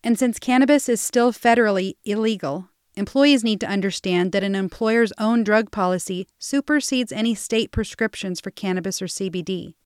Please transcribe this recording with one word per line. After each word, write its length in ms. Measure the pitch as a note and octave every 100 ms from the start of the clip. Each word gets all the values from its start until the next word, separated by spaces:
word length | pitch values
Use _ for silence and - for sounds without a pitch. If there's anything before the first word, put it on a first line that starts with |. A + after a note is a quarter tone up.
And 140 | A#3 A3+
since 200 | B3+ A3+
cannabis 500 | - B3+ C4+ D4 -
is 120 | A3+
still 320 | - B3 A#3+
federally 600 | A3+ A#3 A#3 A3 G3 F#3+ -
illegal, 680 | - G#3 A3 G#3 C#3+ D3+ F3+ _ _
employees 500 | - G3+ C4+ C#4+ C#4
need 160 | A3+ G#3
to 80 | -
understand 640 | G3+ G3 - F#3+ F3 F#3
that 100 | G3
an 120 | G3 G3
employer's 560 | F#3+ - A3 A3+ A3 -
own 260 | A3 A#3
drug 260 | G#3 G#3+ G#3+
policy 560 | G#3 F3+ F3+ - F#3 F#3+ _
supersedes 760 | - C#4 C#4 D4+ - B3+ A#3+
any 220 | G#3+ A#3
state 360 | G#3+ - A3 A3+
prescriptions 720 | - G#3 - A3 - G3 F3+
for 100 | G3
cannabis 520 | - G3 F#3 F3+ -
or 60 | F#3
C 200 | - F#3+
B 140 | F3+
D. 340 | E3 F#3 E3 _